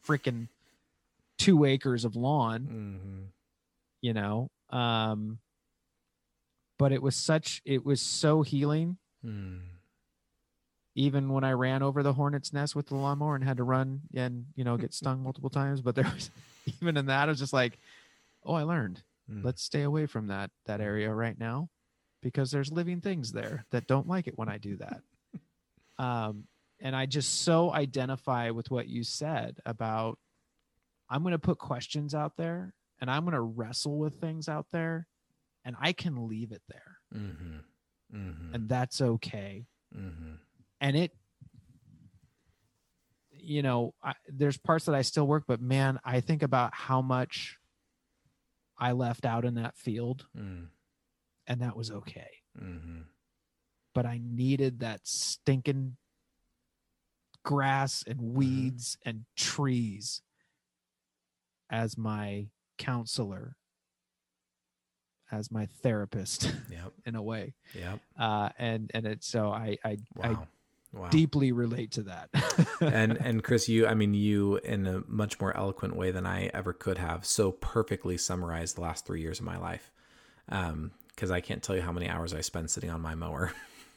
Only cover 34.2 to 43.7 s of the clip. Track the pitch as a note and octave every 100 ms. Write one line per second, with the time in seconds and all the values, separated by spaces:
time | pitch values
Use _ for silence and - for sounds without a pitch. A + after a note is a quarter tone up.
34.2 | E3 D#3+ D#3 D3+ - E3+ E3 E3 E3+ _
35.2 | _ _ _ _ B2+ A#2 D3+ F3+ E3+ B2+
36.2 | A2+ A2 A2+ G#2+ - - - - - G#2+
37.2 | G2+ D#2 F2 D2+ - _ _ _ _ G#2+
38.2 | F#2 D#2+ E2+ A#2 G#2+ B2+ B2 - B2+ A2+
39.2 | - G#2+ G2+ G2 A#2+ _ _ - F#2+ D#2+
40.2 | D#2+ D#2 _ _ _ - C#3 C#3+ F3 -
41.2 | _ - - - - - _ - - _
42.2 | _ _ _ _ _ _ _ _ _ _
43.2 | _ C#3+ E3 D3 C3+